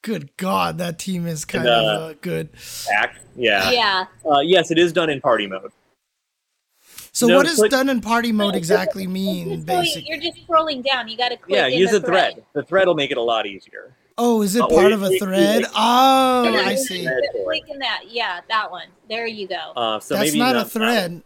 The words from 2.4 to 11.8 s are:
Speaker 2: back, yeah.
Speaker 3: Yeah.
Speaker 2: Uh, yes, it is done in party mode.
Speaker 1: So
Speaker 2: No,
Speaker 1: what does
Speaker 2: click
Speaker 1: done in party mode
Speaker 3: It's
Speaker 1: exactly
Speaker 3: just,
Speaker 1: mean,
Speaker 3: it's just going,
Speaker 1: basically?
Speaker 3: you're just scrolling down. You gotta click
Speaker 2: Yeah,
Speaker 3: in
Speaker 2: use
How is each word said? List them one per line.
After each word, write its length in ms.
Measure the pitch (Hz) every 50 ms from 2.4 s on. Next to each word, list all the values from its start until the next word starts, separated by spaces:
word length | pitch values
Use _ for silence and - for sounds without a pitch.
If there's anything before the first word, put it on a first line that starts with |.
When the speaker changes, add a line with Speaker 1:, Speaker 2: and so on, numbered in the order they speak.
| 80 76 - - - - - - -
Speaker 2:
back, 300 | - 104 104 117 - - - - - _
yeah. 360 | 123 123 110 104 98 95 95
Speaker 3:
Yeah. 340 | 247 240 226 202 190 185 185 - _ _ - 160
Speaker 2:
Uh, 100 | 143 139
yes, 300 | 143 170 185 180 165 165
it 60 | 165 160
is 140 | 175 175
done 160 | 160 180 165 156
in 100 | 147 131
party 260 | - 139 117 107 104
mode. 260 | 98 95 95 95 - _ _ _ _ _ _ _ _ _ _ _ _ _ _ _ _ _ _ _ _ _ _ _ _ - - - -
Speaker 1:
So 140 | _ - -
Speaker 2:
No, 120 | 233 180 185
Speaker 1:
what 80 | -
does 100 | 165 330
Speaker 2:
click 140 | - 214 214
Speaker 1:
done 180 | 269 254 269 277
in 120 | 269 233
party 280 | 196 214 233 233 233 240
mode 200 | 220 214 208 202 190
Speaker 3:
It's 40 | 196
Speaker 1:
exactly 460 | 170 160 208 208 190 - - 196 190
Speaker 3:
just, 80 | 180 185
Speaker 1:
mean, 320 | 190 190 - - 359 - -
Speaker 3:
it's 80 | -
just 100 | 165 156
going, 140 | - 370 359
Speaker 1:
basically? 260 | 349 330 302 - - 294
Speaker 3:
you're 120 | 330 294
just 260 | 320 339 339 - -
scrolling 380 | - 339 311 320 311 294 254 240
down. 240 | 269 269 247 233 220
You 80 | 220
gotta 200 | 220 247 247 240 -
click 180 | - - 190
Speaker 2:
Yeah, 100 | 202 156 -
Speaker 3:
in 100 | 170
Speaker 2:
use 120 | 170